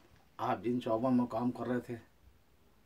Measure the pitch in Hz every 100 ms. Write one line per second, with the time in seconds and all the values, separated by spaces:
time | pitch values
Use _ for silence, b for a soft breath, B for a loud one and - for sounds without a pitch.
0 | - - _ - 117 110 104 123 120 110
1 | 131 123 120 110 123 120 117 123 120 117
2 | - _ - - _ _ _ _